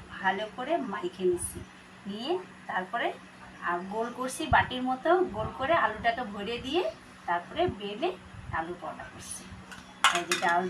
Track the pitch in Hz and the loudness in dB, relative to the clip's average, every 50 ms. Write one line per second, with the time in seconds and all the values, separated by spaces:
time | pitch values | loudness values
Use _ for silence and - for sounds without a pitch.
0 | - - - - - - 190 202 214 214 - 247 254 285 339 330 247 196 190 180 | -4 -10 -6 -2 0 2 2 2 -2 -4 -6 -4 -2 0 0 0 0 -2 -4 -2
1 | 180 180 - 190 185 180 175 175 - - - - - - - - - - - - | -4 -4 -2 2 4 4 4 2 0 -6 -8 -10 -12 -14 -16 -20 -20 -20 -18 -12
2 | - 196 196 214 247 294 359 370 - - - - - - 190 185 190 - 226 240 | -10 -8 -6 -4 -2 -2 -2 -2 -2 -8 -16 -12 -8 -4 -2 -2 -2 -2 -2 0
3 | 302 - - - - - - - - - - - - 175 175 180 190 190 208 220 | 0 -2 -2 -6 -12 -18 -18 -18 -18 -18 -12 -6 -2 -2 0 0 -2 -2 -2 -2
4 | 233 240 233 247 254 254 - - 311 294 - - - - 254 254 254 254 262 262 | -2 -2 -2 -4 -4 -4 -4 -4 2 6 6 6 6 4 0 -2 0 0 0 2
5 | - 320 359 381 381 - 202 214 220 220 - - 262 294 339 330 226 220 220 214 | 4 6 6 6 4 2 0 -2 -4 -4 -4 0 2 4 4 6 4 2 2 2
6 | 233 233 233 233 - 202 208 208 202 220 240 240 254 262 302 359 370 640 - - | 2 2 2 2 0 -4 -6 -6 -4 -4 -4 -4 -2 0 0 2 2 0 -2 -6
7 | - - - - - 180 175 175 - - - 302 359 370 - 202 208 202 208 233 | -12 -20 -20 -8 -2 0 0 0 -2 -2 0 0 2 2 0 -2 -6 -6 -4 -2
8 | 320 370 370 - - - - - - - - - 165 170 180 - 160 151 - - | -2 -2 -2 -4 -10 -16 -14 -14 -8 -4 -4 -2 -2 -4 -6 -6 -8 -8 -8 -8
9 | - - - - - - - - - - - - - - - - - - - - | -12 -14 -14 -14 -12 -12 -12 -12 -12 -14 -14 -16 -16 -16 -16 -16 -16 -18 0 4
10 | - - - 349 - - - - 190 175 175 180 185 180 | 4 6 6 4 2 0 0 2 4 4 6 6 4 2